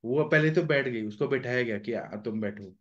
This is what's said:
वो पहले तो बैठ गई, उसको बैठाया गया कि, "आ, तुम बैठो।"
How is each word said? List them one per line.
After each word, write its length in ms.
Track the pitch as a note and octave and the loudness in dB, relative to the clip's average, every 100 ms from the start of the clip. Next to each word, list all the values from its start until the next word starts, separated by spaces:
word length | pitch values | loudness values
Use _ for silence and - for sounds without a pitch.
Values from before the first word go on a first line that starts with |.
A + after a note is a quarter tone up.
| A2+ | 0
वो 180 | C#3 | 0
पहले 280 | D#3 D#3 D#3 | 4 4 6
तो 120 | D#3 | 4
बैठ 240 | D#3+ C#3+ C3 | 4 2 2
गई, 180 | A#2 G#2+ | -2 -6
उसको 220 | G#2 C#3 | -4 0
बैठाया 360 | C3+ B2 B2 | 0 0 -2
गया 160 | A#2 G2+ | 0 -2
कि, 140 | G#2+ | -4
"आ, 140 | G#2+ - | -4 -6
तुम 340 | G#2 A2+ A2 | -8 -6 -4
बैठो।" 340 | G#2 G#2 G2 F#2+ | -4 -6 -16 -18